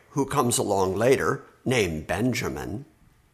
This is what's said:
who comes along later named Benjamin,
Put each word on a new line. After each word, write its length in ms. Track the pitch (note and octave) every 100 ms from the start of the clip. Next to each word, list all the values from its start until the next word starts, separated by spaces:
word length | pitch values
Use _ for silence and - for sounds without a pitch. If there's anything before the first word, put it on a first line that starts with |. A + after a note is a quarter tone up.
| _
who 160 | C#3+ C3+
comes 320 | C#3 A#2+ A#2
along 400 | G2+ G2 F#2+ F#2+
later 440 | A#2+ A2+ E2 C3+ - _
named 420 | - B2+ F#2 D#2 D#2
Benjamin, 800 | F2 B2+ A#2 F2 C#2 B1 G#2 C#3 _ _ _ _